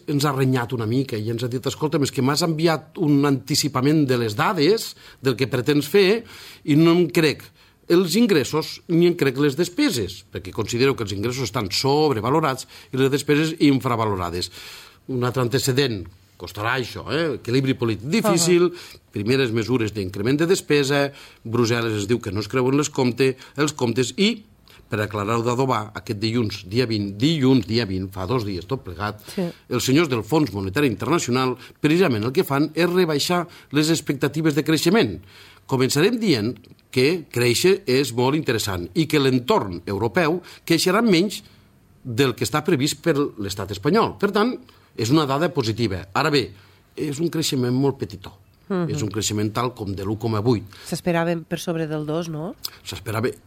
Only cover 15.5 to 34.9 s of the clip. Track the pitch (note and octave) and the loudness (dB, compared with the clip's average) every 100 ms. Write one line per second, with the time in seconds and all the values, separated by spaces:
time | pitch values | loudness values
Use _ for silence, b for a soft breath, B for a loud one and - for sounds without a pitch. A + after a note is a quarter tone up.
15.5 | B2+ C3+ B2+ C#3 G#2 E2+ - _ - F2 | 0 0 0 0 -2 -10 -18 _ -18 -16
16.5 | - A2 C3 A2+ G2 D2+ C#3 E3 A2+ - | -8 -4 -4 -4 -8 -6 -4 -2 -4 -2
17.5 | B2+ C3+ - A#2 G2+ A#2+ G#3+ G#3+ E3+ E3+ | 0 0 0 -2 -4 -2 0 2 2 4
18.5 | F3 F3 - - - _ G#2 G#2 C3+ B2+ | 4 4 -2 -18 -20 _ -6 0 2 2
19.5 | A#2 G#2 B2+ A2 G#2 F#2+ G2 G#2+ D3 E3 | 0 0 0 0 -4 -6 -4 0 0 2
20.5 | F#3 - D3 C3+ C#3+ C#3 C#3 B B A#2 | 0 2 0 2 0 0 -4 B B -4
21.5 | A#2 A2+ A#2+ A#2 G#2+ G2 A#2+ G#2 F#2+ G#2 | 0 2 2 0 -2 0 -2 -2 -6 -4
22.5 | C3 B2+ C#3+ D3 - B2+ A#2 C3 B2+ B | -2 0 0 0 0 -2 2 0 0 B
23.5 | - D3 - B2 A#2 B2 - G3+ A#3 - | -4 -4 -2 -2 0 -2 0 0 -2 -10
24.5 | _ _ B - G#2+ G#2 G#2+ G2+ A#2 A#2 | _ _ B -8 -6 -4 -4 -2 0 0
25.5 | A#2+ C3+ A#2 G#2 - - G#2 A2+ A#2 A2 | 0 0 0 -4 -12 -10 -6 -2 -2 -2
26.5 | - F2+ A#2 A#2+ A2 G2+ G2+ C#3+ D#3+ C3 | -6 -6 -2 0 0 -4 -2 0 2 4
27.5 | C3 G#2 A2+ G#2 F#2 F#2+ F#2+ F#2 C3 G#2 | 4 2 -2 -2 -4 -6 -8 -4 -4 -4
28.5 | F2+ E2+ C3+ - F2 G#2+ G#2 - - F3 | -8 -6 -8 -8 -8 -8 -8 -12 -6 -6
29.5 | B B B2 - C3+ E3 B2 G#2 D#3+ C#3+ | B B -4 2 2 2 0 0 0 2
30.5 | G2+ G2 G#2 C#3+ C3+ C3+ E3 - B2+ C3 | -2 -4 0 0 0 0 -2 0 0 0
31.5 | A#2+ B - D3 E3 F#3 A2 A2 C#3 F#3 | -4 B 0 2 4 4 2 0 0 2
32.5 | C#3 D3+ D#3 F3 F3+ F3 D3 - F3+ E3 | 2 0 2 2 4 2 2 2 0 -2
33.5 | B B C#3 D#3 E3 - C#3 D3 D#3+ D#3+ | B B 0 2 2 0 -2 0 0 0
34.5 | D3 C#3+ D#3+ E3+ | 2 2 2 4